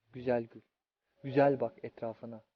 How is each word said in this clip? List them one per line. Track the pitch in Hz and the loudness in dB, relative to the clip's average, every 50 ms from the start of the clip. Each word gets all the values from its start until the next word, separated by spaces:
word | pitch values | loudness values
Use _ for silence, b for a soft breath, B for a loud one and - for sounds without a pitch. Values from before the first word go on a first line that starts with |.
| _ _ | _ _
güzel | - 127 123 127 120 120 117 | -16 -6 -2 0 0 0 0
gül, | 113 - 113 - _ _ _ _ _ _ _ _ _ _ _ | -4 -12 -20 -20 _ _ _ _ _ _ _ _ _ _ _
güzel | - 135 127 143 139 143 139 123 | -10 0 4 4 4 4 4 2
bak | 120 113 - - - | -2 -4 -6 -10 -16
etrafına. | 117 - - 120 113 110 - - 117 113 110 - _ _ | -16 -12 -10 -10 -10 -8 -10 -14 -16 -16 -16 -20 _ _